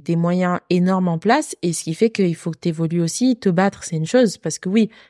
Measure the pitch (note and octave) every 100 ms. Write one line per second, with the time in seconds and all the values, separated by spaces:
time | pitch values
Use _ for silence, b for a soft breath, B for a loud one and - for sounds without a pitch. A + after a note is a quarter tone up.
0 | D3 E3 E3+ F3+ F3+ F3+ - F3+ F3+ F#3+
1 | F3+ E3 G3+ C#4+ D4+ - F3 D#3+ - D#3+
2 | A3+ A3+ F#3 E3 E3+ D#3+ F3 D#3+ E3 E3+
3 | E3 - B3+ B3 G3+ F3 G3 - - D#3+
4 | D#3+ B3+ A3+ - E3 - F#3 G#3+ G#3+ B
5 | B